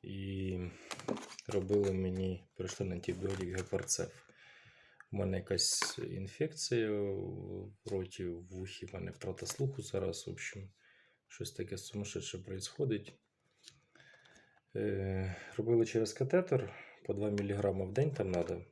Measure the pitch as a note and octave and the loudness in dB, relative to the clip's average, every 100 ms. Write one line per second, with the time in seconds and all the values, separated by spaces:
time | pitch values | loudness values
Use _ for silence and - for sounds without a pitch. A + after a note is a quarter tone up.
0 | - G2 G2 F#2+ F#2 F#2 F2+ F2 - - | -6 -4 -2 -2 0 0 -4 -8 -10 -8
1 | - - - - - G#2 F#2 G#2 G2 F#2+ | -4 -4 -6 -12 0 0 4 6 6 4
2 | F#2 F#2 F#2+ F2+ - - F#2 - F#2+ F2+ | 2 2 0 0 -6 -6 -6 -2 -2 0
3 | F2 F2+ F#2+ F#2+ F2+ F#2 F2+ G2 - - | -2 -2 0 0 0 -2 0 -2 0 0
4 | F#2 - - - - - - - - - | 0 -6 -20 -20 -20 -20 -20 -20 -20 -20
5 | - G2 G2 F#2 F#2 F#2+ - - - - | -6 0 2 0 2 2 4 2 0 -2
6 | - F2+ G2 - D#3 D#3 - A#2+ A2 G#2 | -4 -4 -6 -2 -2 -2 0 2 4 2
7 | G2+ G2 F#2+ F#2 F#2 F#2+ F#2+ G2+ - G2 | 2 0 -4 -6 -6 -8 -8 -12 -4 -2
8 | F#2 - F2+ E2+ F2+ F#2 F#2+ - - F#2 | -2 -4 -6 -6 -8 -8 -8 -8 -8 -6
9 | F2 F2 F#2+ F2+ - - C3+ C#3 - G2 | -8 -6 -6 -4 -6 0 0 0 -4 0
10 | F#2 F2 - - - G2+ G2 _ - - | 0 -2 -6 -6 -8 -8 -14 _ -20 -20
11 | _ _ _ - - - F#2+ F#2+ - G#2 | _ _ _ -8 -8 -4 -4 -4 -4 -4
12 | G2 - - F#2 F#2+ F#2+ - - C#3 A2 | -2 -4 -4 -8 -6 -6 -6 0 2 2
13 | - - _ _ _ _ - - _ - | -2 -18 _ _ _ _ -20 -20 _ -20
14 | - - - - - _ _ G#2+ G#2 G2 | -20 -20 -20 -20 -20 _ _ 0 2 2
15 | G2 F#2+ F#2+ F2+ - - A2+ A#2 A2+ A2+ | 2 2 0 -4 -8 -4 4 6 6 4
16 | G#2+ - C3 F3+ F3+ C3+ G#2 - - - | 2 2 4 4 6 2 2 -6 -16 -12
17 | - G2 G#2 G#2 G2+ G2 G2+ F#2 F#2 G#2+ | -2 0 2 2 2 2 2 2 2 4
18 | D3+ - F#2+ F2+ - E2+ - | 2 2 2 2 2 -2 -6